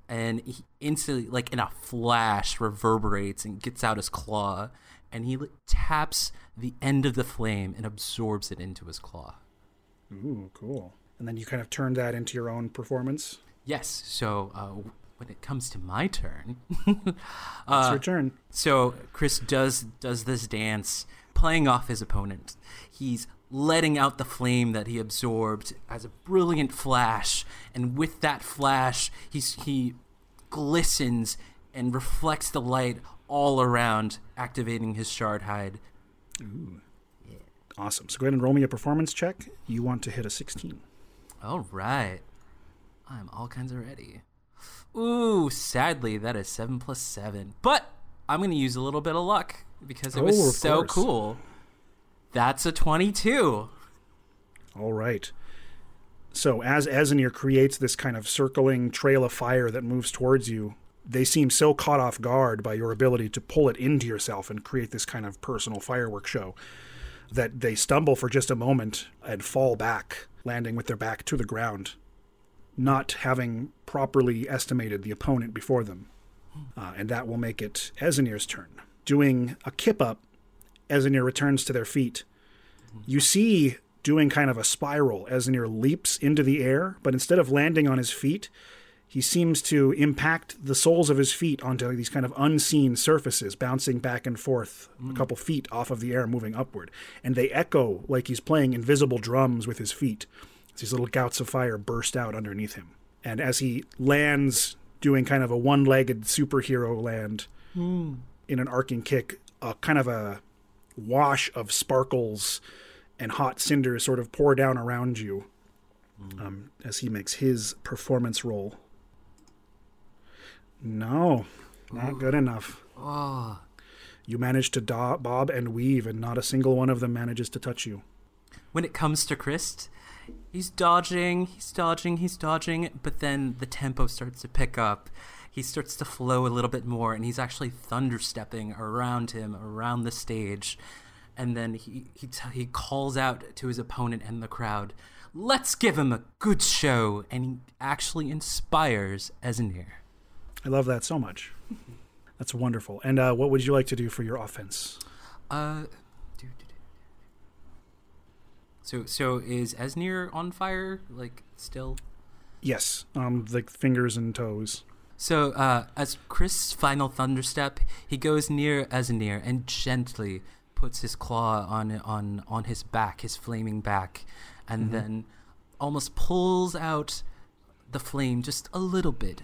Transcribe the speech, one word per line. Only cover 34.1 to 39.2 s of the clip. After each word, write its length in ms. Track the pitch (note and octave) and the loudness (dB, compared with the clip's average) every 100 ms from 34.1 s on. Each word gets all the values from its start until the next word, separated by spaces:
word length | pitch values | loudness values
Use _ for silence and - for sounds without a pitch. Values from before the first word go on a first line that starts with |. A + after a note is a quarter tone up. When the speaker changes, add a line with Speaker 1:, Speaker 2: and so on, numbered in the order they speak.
| - - - | -6 -14 -10
Speaker 1:
activating 600 | B2 C3 A2+ A#2 A2 G#2+ | -8 -6 -4 -4 -4 -4
his 140 | A2 | -6
shard 340 | - G#2+ G#2 | -4 -2 -2
hide. 360 | G2 G#2 G2 G2 - - _ _ _ - | -4 -6 -6 -10 -18 -20 _ _ _ -12
Speaker 2:
Ooh. 400 | A2 B2 D#3 E2+ _ _ _ _ G#2 | -10 -12 -12 -16 _ _ _ _ -20
Speaker 1:
Yeah. 80 | G#2+ - _ _ - | -20 -20 _ _ -10
Speaker 2:
Awesome. 320 | G2+ - - | -6 -6 -8
So 80 | - | -2
go 80 | C3 | 2
ahead 80 | |
and 80 | C3+ | 2
roll 120 | B2+ | 4
me 100 | C#3 | 4
a 40 | C3 | 2
performance 460 | A#2 D3 D3+ D#3 | 0 0 0 0
check. 360 | - | -2